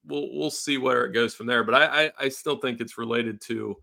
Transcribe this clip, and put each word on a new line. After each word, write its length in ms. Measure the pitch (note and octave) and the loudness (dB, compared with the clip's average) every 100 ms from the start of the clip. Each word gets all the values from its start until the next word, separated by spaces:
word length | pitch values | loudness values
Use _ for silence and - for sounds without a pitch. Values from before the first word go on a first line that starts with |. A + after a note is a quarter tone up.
we'll, 240 | D3+ D3 C#3+ | -8 -6 -4
we'll 180 | D3 D3+ | -2 -4
see 280 | - D3 C3+ | -2 -2 0
where 260 | C3 B2 | 2 2
it 80 | A#2+ | 2
goes 220 | A#2 A2+ | 2 0
from 120 | - A#2 | -2 0
there, 180 | A#2+ | 0
but 100 | A2+ | 4
I, 300 | C3 D3+ D3 | 4 6 4
I, 80 | D#3 - | 0 0
I 100 | C3+ | -4
still 280 | C3 D#3 C3+ | -2 -4 -2
think 240 | C3 A#2 | -2 -4
it's 180 | A#2 - | -8 -6
related 420 | A#2 A#2 A#2 G#2+ | -2 0 -2 -4
to 340 | - A2 G#2+ G2+ | -6 -6 -6 -10